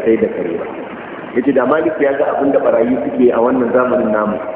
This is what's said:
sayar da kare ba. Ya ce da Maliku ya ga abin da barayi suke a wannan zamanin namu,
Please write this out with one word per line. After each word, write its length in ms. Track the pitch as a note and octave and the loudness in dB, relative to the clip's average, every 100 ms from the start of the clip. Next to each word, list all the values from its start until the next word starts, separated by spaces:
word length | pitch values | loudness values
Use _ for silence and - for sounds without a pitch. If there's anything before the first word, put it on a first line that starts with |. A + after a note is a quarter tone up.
sayar 180 | A2+ A2+ | 2 2
da 60 | G#2+ | 0
kare 260 | - F2 E2 | -2 -4 -4
ba. 80 | - - - - - - - - | -8 -10 -12 -12 -14 -14 -6 -2
Ya 60 | |
ce 100 | C3 | 2
da 100 | C3 B2 | 2 2
Maliku 360 | D3+ E3 - | 2 0 0
ya 120 | C#3 | 0
ga 120 | C#3 D3 - | 0 0 0
abin 160 | C#3 | 2
da 80 | C3+ | 2
barayi 360 | A#2+ A#2 A#2+ C3 D3 | 2 2 2 0 -2
suke 260 | B2+ B2 | 2 2
a 80 | A#2 | 4
wannan 320 | A#2+ B2+ A#2 | 2 2 0
zamanin 400 | B2 B2+ B2 A2+ | 2 2 0 0
namu, 260 | G#2+ G#2 G#2+ - | 0 -2 -4 -6